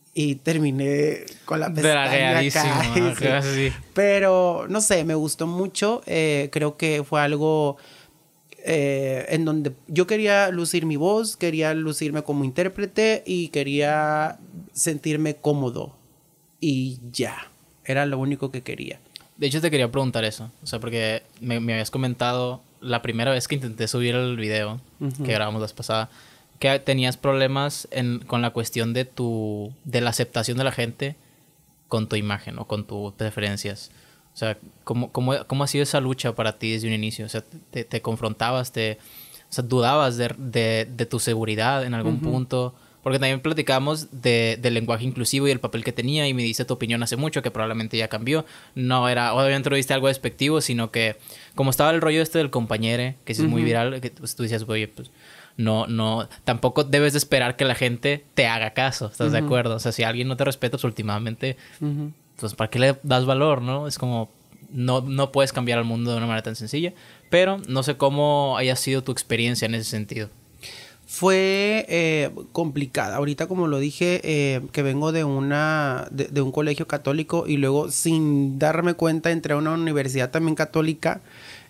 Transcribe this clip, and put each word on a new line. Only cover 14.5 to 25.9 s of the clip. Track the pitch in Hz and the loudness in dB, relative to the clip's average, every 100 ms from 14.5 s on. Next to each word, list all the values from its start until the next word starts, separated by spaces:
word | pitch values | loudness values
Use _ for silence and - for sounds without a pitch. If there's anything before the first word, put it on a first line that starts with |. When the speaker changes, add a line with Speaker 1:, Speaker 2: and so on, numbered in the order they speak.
| 170 180 | -18 -12
Speaker 1:
sentirme | - - 147 160 151 156 151 | -4 -2 -2 -2 0 0 0
cómodo. | 151 147 127 120 - - _ _ _ _ _ - | 0 2 0 -4 -10 -12 _ _ _ _ _ -4
Y | 160 135 131 123 123 | -2 0 -2 -6 -10
ya, | 120 113 - - _ _ _ - | -6 -6 -6 -14 _ _ _ -4
era | 135 143 | -2 0
lo | 135 | 0
único | 135 139 139 | -2 -2 -4
que | 131 | -8
quería. | 127 117 - - _ - - - | -10 -10 -10 -12 _ -20 -20 -6
Speaker 2:
De | 147 | -2
hecho, | 147 | 0
te | 165 | 2
quería | 151 120 | 2 2
preguntar | 135 131 120 | 0 0 0
eso. | 110 107 113 - | -2 -4 -12 -14
O | - | -10
sea, | 117 | -8
porque | 117 117 110 113 - - | -4 -2 -2 -2 -6 -12
me, | 120 117 | -4 -2
me | 117 | -2
habías | 113 110 | -2 -2
comentado | 131 131 123 123 123 127 123 _ _ | -2 -2 -2 -2 0 -2 -6 _ _
la | 123 120 | -4 -4
primera | 117 113 120 | -2 -2 0
vez | 131 120 | 0 0
que | 143 | -4
intenté | 127 110 110 | -4 -4 -2
subir | 127 120 123 | 0 0 0
el | 127 120 | 0 -2
video | 107 107 107 117 - - | -2 -2 -2 -6 -12 -8
Speaker 1:
Ujú. | 143 131 | -6 -4
Speaker 2:
que | 135 | -2
grabamos | 110 107 110 | 0 0 -2
la | 107 | -6
vez | |
pasada, | - - | -8 -4